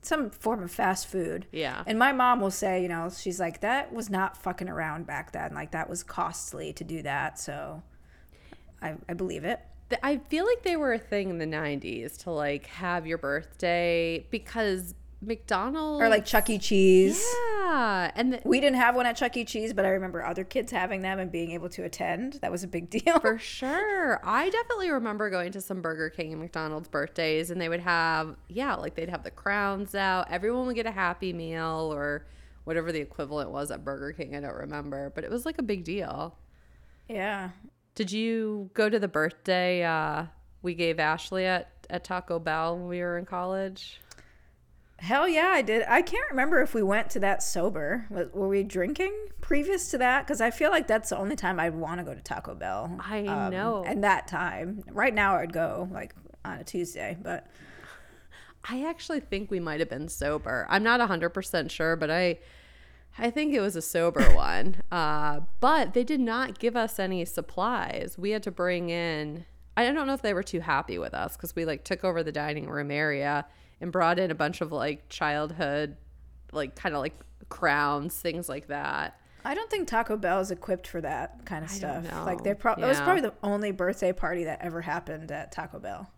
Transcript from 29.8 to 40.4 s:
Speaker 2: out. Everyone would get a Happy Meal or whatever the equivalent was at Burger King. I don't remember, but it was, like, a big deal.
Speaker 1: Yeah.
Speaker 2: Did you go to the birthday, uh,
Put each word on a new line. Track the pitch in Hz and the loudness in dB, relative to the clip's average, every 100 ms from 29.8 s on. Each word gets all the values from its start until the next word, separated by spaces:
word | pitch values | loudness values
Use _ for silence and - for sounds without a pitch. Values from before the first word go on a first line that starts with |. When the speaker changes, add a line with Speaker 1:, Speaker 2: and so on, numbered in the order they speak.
| 202 | -4
Speaker 2:
out. | 196 196 185 - | -2 2 2 0
Everyone | 175 208 247 254 | -2 0 0 -2
would | 233 | -2
get | 226 | -4
a | |
Happy | 196 180 180 185 | 0 -2 0 -4
Meal | 175 165 165 165 160 160 | -4 -6 -4 -2 -2 -2
or | 147 143 147 - - - - | -2 -2 -4 -8 -20 -20 -18
whatever | - 165 165 | -4 -4 -2
the | 160 | -4
equivalent | 143 - 143 151 120 | -4 -6 -6 -4 -4
was | - 143 | -4 -6
at | 101 | -6
Burger | 143 139 139 | -6 -6 -8
King. | 151 135 143 | -8 -8 -8
I | |
don't | 143 - | -8 -8
remember, | 143 147 147 139 139 | -8 -8 -8 -8 -8
but | - | -8
it | - | -6
was, | 240 247 | -6 -6
like, | 320 | -6
a | |
big | 240 202 | -4 -4
deal. | 165 196 160 135 160 - - - - - - - - | -4 -6 -6 -6 -8 -10 -20 -20 -20 -20 -20 -20 -10
Speaker 1:
Yeah. | 226 196 202 185 180 - _ _ | -6 -4 -4 -8 -12 -20 _ _
Speaker 2:
Did | - 202 | -6 -4
you | 208 226 226 220 214 196 | -2 0 0 -2 -4 -6
go | - 214 | 2 4
to | 220 | 4
the | 196 | 2
birthday, | 151 156 - - 180 180 180 | 2 0 -2 0 2 4 2
uh, | 170 160 156 151 170 - | 2 2 0 -2 -6 -12